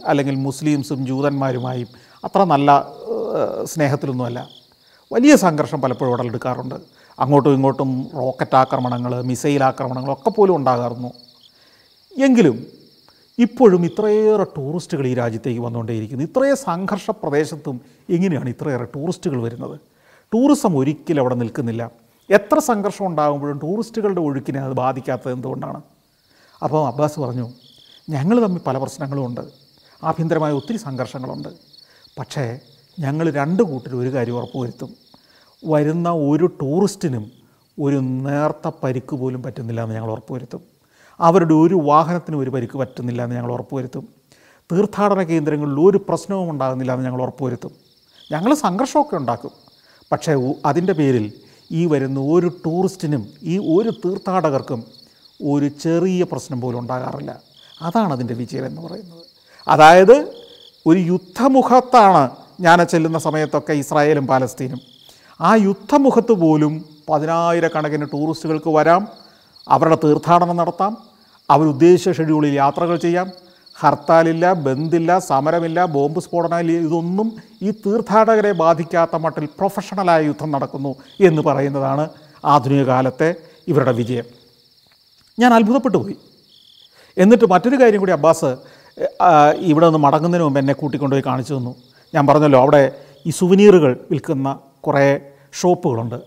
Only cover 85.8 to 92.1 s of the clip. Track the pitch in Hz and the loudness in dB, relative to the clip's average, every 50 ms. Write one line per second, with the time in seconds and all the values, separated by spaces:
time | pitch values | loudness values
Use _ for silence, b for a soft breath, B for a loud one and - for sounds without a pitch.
85.8 | - 262 185 - - 202 - - _ _ _ _ _ _ _ _ _ _ _ _ | 0 0 0 0 -2 -2 -10 -14 _ _ _ _ _ _ _ _ _ _ _ _
86.8 | _ _ b b b b b - 185 202 233 208 233 185 185 180 - 240 277 269 | _ _ b b b b b 4 6 6 8 6 6 4 4 2 2 2 2 4
87.8 | 254 233 208 202 196 185 175 147 147 160 160 - 170 139 127 127 B B B B | 4 4 4 2 0 0 0 4 4 4 4 4 0 -4 -4 -6 B B B B
88.8 | B B B - - 587 - - 190 185 160 151 147 147 156 - 180 180 151 156 | B B B -6 -6 -6 -2 2 4 6 6 6 6 6 4 2 0 2 4 6
89.8 | 170 165 156 156 143 139 147 160 156 175 175 175 170 147 135 143 135 139 139 - | 6 4 4 4 2 2 2 2 0 0 0 0 0 0 0 0 0 0 -2 -2
90.8 | 160 139 117 143 143 135 135 139 127 135 127 131 120 123 147 131 123 123 123 - | -4 -6 -4 -4 -4 -2 -2 -2 -2 -2 -4 -6 -6 -6 -6 -8 -8 -10 -12 -16
91.8 | _ b b b b b | _ b b b b b